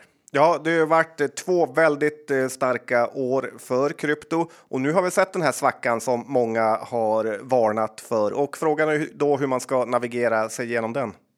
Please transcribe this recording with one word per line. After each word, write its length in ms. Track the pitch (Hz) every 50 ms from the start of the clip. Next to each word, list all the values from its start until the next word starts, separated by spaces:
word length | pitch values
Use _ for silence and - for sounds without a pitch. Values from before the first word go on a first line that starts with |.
| - _ _ _ _ _ -
Ja, 280 | 143 147 170 170 139 156
det 60 | 160
har 80 | 170 165
ju 80 | 156
varit, 360 | 151 165 165 165 - - -
eh, 60 | 147 135
två 380 | - - - - 180 175 160
väldigt, 680 | 131 - 160 165 156 147 139 151 151 147 - - -
eh, 160 | 143 131 131 131
starka 600 | 127 - 135 127 123 120 123 - 127 120 120 -
år 460 | - 143 135 123 131 135 127 - - 113
för 320 | - - 127 123 139 143
krypto. 600 | 156 - - 147 151 151 - - 165 165 165 165 -
Och 280 | - - _ - 131
nu 100 | 131 143
har 100 | 160 190
vi 100 | 180 180
sett 220 | - 208 185 185 -
den 80 | 196
här 100 | 165 139
svackan 500 | 120 - 147 127 - - - 127 117 113
som 220 | - 131 123 117 104 117
många 480 | 139 127 120 113 113 113 113 110 110
har 640 | - - - 127 117 110 107 110 110 107 110 107 98
varnat 600 | 127 127 131 127 113 107 107 110 110 107 - -
för. 320 | - - 123 110 104 104 -
Och 240 | 131 143 139 - -
frågan 320 | 165 160 151 151 156 156
är 80 | 151 147
hu-, 120 | 160 - -
då 240 | 110 147 143 143 131
hur 100 | 143 135
man 120 | 131 123
ska 260 | - - 135 127 120
navigera 640 | 113 123 120 120 120 117 120 120 113 113 110 110 110
sig 160 | - - 123
igenom 280 | 117 120 117 113 113 113
den. 200 | 143 127 107 95 - _ _ _